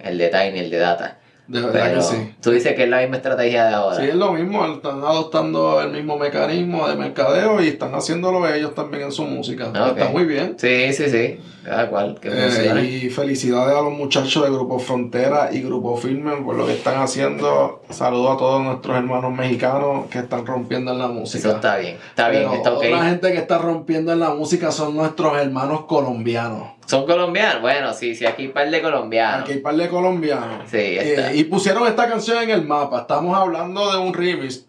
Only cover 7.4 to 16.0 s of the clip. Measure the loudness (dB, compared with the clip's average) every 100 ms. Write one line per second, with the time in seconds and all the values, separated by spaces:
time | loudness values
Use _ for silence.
7.4 | 4 4 2 0 -4 -4 -4 -2 0 2
8.4 | 2 0 -2 -6 -8 -6 -6 -6 -6 -6
9.4 | -6 -6 -6 0 0 2 0 2 2 0
10.4 | -2 -2 2 2 2 0 2 2 2 -2
11.4 | -14 -16 -6 -2 0 0 -2 -4 -6 -2
12.4 | 0 2 2 2 0 -2 -4 -2 -2 0
13.4 | 2 2 4 2 2 -2 0 0 2 2
14.4 | 2 2 -2 -4 -2 -2 -2 0 2 2
15.4 | 2 -2 -4 -2 -2 -2